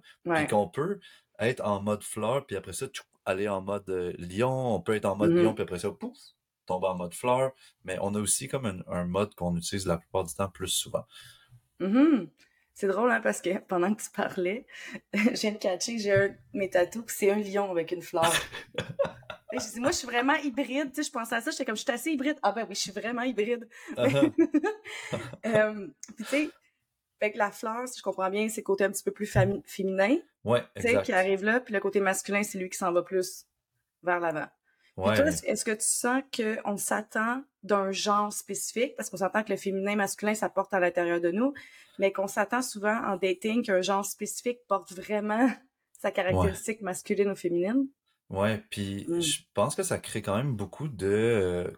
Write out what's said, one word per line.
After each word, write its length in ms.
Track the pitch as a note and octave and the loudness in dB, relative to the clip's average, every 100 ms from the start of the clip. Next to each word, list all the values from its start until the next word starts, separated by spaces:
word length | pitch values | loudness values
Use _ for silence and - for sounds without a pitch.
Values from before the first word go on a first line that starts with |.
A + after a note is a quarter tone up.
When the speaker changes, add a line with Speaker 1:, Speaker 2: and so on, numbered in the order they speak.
| - - | -8 -12
Speaker 1:
puis 80 | - | -2
Speaker 2:
Ouais. 140 | E3 D3 | 0 2
Speaker 1:
qu'on 200 | G#2+ G2+ | 2 0
peut 300 | - E3 G3+ - - _ - | -2 -4 -4 -10 -20 _ -4
être 240 | A2 - G#2 | -2 0 -2
en 160 | G2+ | -2
mode 220 | G2+ G#2 | -2 -2
fleur, 420 | - - G#2+ C#3 - | -4 -6 -2 -2 -4
puis 100 | F#2+ | -8
après 160 | F2+ | -8
ça, 140 | F2+ C3+ | -8 -8
tchou, 160 | - - _ - | -10 -16 _ -2
aller 220 | F#2+ G#2 | 0 0
en 120 | G2 | -2
mode, 280 | F#2+ G2+ G2 | -2 -6 -4
euh, 240 | F#2 F2+ - | -4 -4 -6
lion. 580 | F2 F#2 B2+ C3 B2+ G2+ | -6 -2 0 0 0 0
On 60 | |
peut 120 | F2 G#2+ | 0 0
être 100 | G#2 | 0
en 100 | G2 | 2
mode 160 | G#2+ | 4
Speaker 2:
Mhm. 120 | E3+ | 6
Speaker 1:
lion, 100 | A2+ | 4
puis 100 | G#2+ | 2
après 160 | G2 F2+ | -4 -4
ça, 100 | G2+ | -6
pouf, 260 | - A#3 - - _ _ _ - | -6 -10 -12 -20 _ _ _ -6
tomber 220 | F#2 F#2+ | -2 -2
en 80 | F2+ | -4
mode 180 | F2 | -6
fleur. 380 | - B2 B2+ C3 - - _ F#2+ | -4 2 2 2 -2 -20 _ -8
Mais 120 | F#2 | -4
on 120 | G2 G#2 | -2 0
a 40 | |
aussi 280 | G2+ - G2+ | 0 -2 -2
comme 160 | C#3 A#2+ | -4 -2
un, 140 | F#2 F2+ | -4 -4
un 180 | F#2 F2 | -4 0
mode 280 | F2+ G#2 - | 0 0 -2
qu'on 200 | F2 E2+ | -2 -2
utilise 300 | - G2+ F#2+ | -2 -4 0
la 100 | E2 | -2
plupart 280 | - F#2+ F2 | -2 -4 -2
du 80 | |
temps 160 | - G2 | -4 -6
plus 180 | - F#2 | -4 -4
souvent. 380 | - - - - - - - _ - _ - | -4 -2 -6 -8 -18 -20 -20 _ -20 _ -6
Speaker 2:
Mhm. 500 | F#3 A#3 D4+ C4+ D#3+ _ _ _ _ - | 2 6 6 4 0 _ _ _ _ -4
C'est 120 | G3 | -2
drôle, 240 | F#3+ B3 | 2 2
hein, 100 | A3+ | 2
parce 180 | G#3+ G#3 | 0 0
que 200 | F3 G3 | -2 -4
pendant 340 | - F3+ F3+ | -2 0 2
que 80 | G#3+ | 0
tu 80 | - | -4
parlais, 560 | - - - F3+ A3+ - - - | -4 -4 -2 -2 -4 -8 -18 -14
<laughs> 200 | - _ | -16 _
je 260 | G3+ G#3+ - | 2 2 2
viens 120 | G#3+ | -2
de 60 | G#3 | 0
catcher, 420 | G#3 F3+ - A#3 | -2 -2 -2 -2
j'ai 120 | G3+ | 2
un 160 | G3 G3 | 4 4
de 60 | - - | 0 -10
mes 160 | G3+ F#3+ | -6 0
tatous, 340 | F3+ F3+ A3+ A#3 | 2 2 -2 -8
puis 100 | - | 0
c'est 140 | G3+ | 2
un 60 | G#3 | 4
lion 300 | G3 G3+ G3+ | 0 -2 0
avec 200 | F3 D#3+ | -2 -2
une 80 | E3+ | -6
fleur. 320 | D#3+ F3 E3 D#3 - - - | -4 2 4 2 -2 -12 -12
Speaker 1:
<laughs> 800 | - - - C#4 - - - - | -8 -6 -2 -2 -4 -16 -16 -8
Speaker 2:
Et 60 | B3 | -6
je 120 | A3 | -6
dis, « 80 | A3+ | -2
Moi, 120 | B3+ | 0
je 60 | F4 | 0
suis 100 | A#3+ | -2
vraiment 260 | A#3+ C4 | 0 2
hybride. » 580 | D#4 D4 A3+ A#3+ C4 D4 | 2 0 -2 -2 0 -2
Tu 100 | - | -4
sais, 40 | D4+ | -6
je 40 | |
pensais 240 | B3 A#3 A#3 | -4 -4 -2
à 60 | |
ça, 100 | C4 | -2
j'étais 120 | D#4+ C4 | -4 -2
comme, « 100 | G#3+ | -4
Je 60 | |
suis 80 | - | -2
assez 180 | A#3+ D#4+ | -2 0
hybride. » 260 | D4+ C4+ D4 | 0 0 0
Ah 100 | G3 | 0
ben 120 | G3 G3+ | 0 -4
oui, 60 | |
je 60 | G3+ | -4
suis 100 | - | -6
vraiment 300 | G3+ G#3+ A#3+ | -6 -4 -2
hybride. 480 | B3+ G#3 G#3 A#3+ A3+ - - - | -2 0 0 -2 -6 -16 -10 0
Speaker 1:
Uh-huh. 380 | B3+ C#4 D4+ | 2 6 4
Speaker 2:
<laughs> 1120 | - E4 D4+ E4+ G#4+ - - - - - - A3 | 4 4 2 0 -4 -10 -14 -8 -8 -8 -8 2
Euh, 420 | A3 G#3+ G#3+ F3+ - - - | 4 4 0 -10 -14 -18 -14
puis 100 | G#3+ | -2
tu 0 | |
sais, 240 | C#4 D4+ - _ _ _ _ _ - | 0 0 -6 _ _ _ _ _ -4
fait 120 | G#3+ | -2
que 60 | G#3 | 0
la 140 | G3+ | -2
fleur, 360 | G3 A3+ A3+ B3+ | -2 -6 -6 -8
si 120 | - | -8
je 40 | |
comprends 260 | - F#3+ F#3+ | -6 -2 0
bien, 200 | G3+ A3 | 0 -2
c'est 120 | A3 | -2
le 40 | - | 0
côté 180 | G3 G3 | 2 2
un 60 | |
petit 120 | - | 0
peu 80 | - | -4
plus 140 | - G#2 | -4 0
fami-, 340 | G#2 F#2+ G2 - | 4 4 2 -6
féminin, 520 | - F#2+ F#2+ G3+ D4+ - _ | -4 -2 2 4 2 0 _
Speaker 1:
Ouais, 200 | G#2 A#2+ - - | 2 2 2 -4
Speaker 2:
tu 60 | |
sais, 80 | A#3 | 2
Speaker 1:
exact. 140 | A#3 D#3 | 2 4
Speaker 2:
qui 80 | |
arrive 300 | F#3+ F#3+ G3 | 2 4 2
là, 160 | G#3 A#3+ | 2 0
puis 140 | B3 | 2
le 60 | G3 | -2
côté 200 | G3 G3+ | 0 2
masculin, 420 | G3 F#3+ - G3+ | 2 0 0 -2
c'est 140 | G#3 G3 | -2 -4
lui 120 | F#3 | -6
qui 80 | - | -2
s'en 140 | F#3 | 0
va 120 | F3 | 2
plus 420 | F3 F#3+ F#3 - - _ _ _ _ _ | 2 0 -2 -6 -18 _ _ _ _ _
vers 180 | E3+ F3 | 0 0
l'avant. 280 | E3+ D#3 - _ _ _ _ - | 0 -2 -6 _ _ _ _ -2
Puis 100 | - | 2
Speaker 1:
Ouais. 100 | A3 | 4
Speaker 2:
toi, 100 | D4 | 4
est-ce, 180 | - - | 2 0
est-ce 200 | G#3+ - | -2 -2
que 60 | |
tu 140 | A3 - | -2 0
sens 360 | - B3 C4 C4+ - | 0 0 0 -2 -4
qu'on 420 | G#3+ A3 - G3+ | -2 -2 -4 -4
s'attend 640 | - G#3 G#3+ A3 A3+ B3+ C#4+ _ | -2 -2 -2 -2 -2 -2 -6 _
d'un 280 | F#3+ G3+ F#3+ | 0 2 2
genre 400 | F#3+ G#3 G#3 G#3 | 0 2 2 2
spécifique ? 600 | G#3 - G3 - A3 C4 - | -4 -8 -8 -4 -2 -2 -2
Parce 140 | G#3+ | -8
qu'on 80 | F3+ | -2
s'entend 260 | F#3 G#3+ | 0 0
que 80 | G#3+ | 0
le 60 | G3 | -2
féminin, 380 | G3+ F#3+ G3 G#3 | -2 -2 0 0
masculin, 380 | G3 - G#3 G#3+ | 0 0 -2 0
ça 140 | F3+ | 0
porte 240 | - G3 | -2 0
à 60 | G3 | 2
l'intérieur 400 | F3+ F3 E3+ E3+ | 2 2 2 2
de 100 | E3+ | 2
nous, 220 | F#3+ C4 C#4+ - - - - | 2 0 0 -12 -20 -16 0
mais 120 | G3 | 0
qu'on 160 | G3 F#3+ | 2 -2
s'attend 340 | A3+ G3+ A#3+ | 0 0 0
souvent 360 | B3+ G#3+ G#3 A3+ - | -2 -2 0 0 0
en 120 | F#3 | 0
dating 460 | F#3+ F3+ A3 A#3 | 0 0 0 0
qu'un 180 | A3 F#3 | 2 2
genre 240 | F#3 G3 G3+ | 4 0 0
spécifique 540 | - G#3 - A#3+ A#3+ - | -6 -8 -6 -4 -4 -2
porte 240 | G3 F#3 | -2 -2
vraiment 560 | F#3 E3+ G#3 G#3 G#3+ B3+ G#3 _ | -12 -4 -2 0 2 2 2 _
<laughs> 280 | _ _ - | _ _ -6
sa 100 | G#3 | -4
caractéristique 680 | G3 F#3 F#3 F3+ - - A3 | 0 2 4 2 0 -6 -6
Speaker 1:
Ouais. 60 | F#3+ | -6
Speaker 2:
masculine 440 | F3+ - G3 G3+ | -6 -2 2 2
ou 40 | F#3+ | 0
féminine ? 520 | F3 E3+ F3+ B3+ C4+ _ _ _ - | 0 2 2 2 0 _ _ _ -6
Speaker 1:
Ouais, 300 | F#2+ G#2 G#2+ - | 0 2 0 -4
puis 340 | - G2 G2 B2+ | -6 -6 -6 -4
Speaker 2:
Mm. 140 | E3+ | -2
Speaker 1:
je 180 | D#3+ D3 - | 0 -2 -2
pense 220 | - - - | 0 0 0
que 80 | |
ça 160 | F#3 G2+ | -2 -2
crée 240 | - A2+ | -4 -6
quand 120 | G#2 G2+ | -2 0
même 200 | C#3+ A2 | 0 -2
beaucoup 320 | G2 - D3+ | -4 -6 -8
de, 180 | G#2+ F#2+ | -2 0
euh, 640 | G#2 A2+ A#2 F2+ F2 F2 | 4 4 4 2 0 -4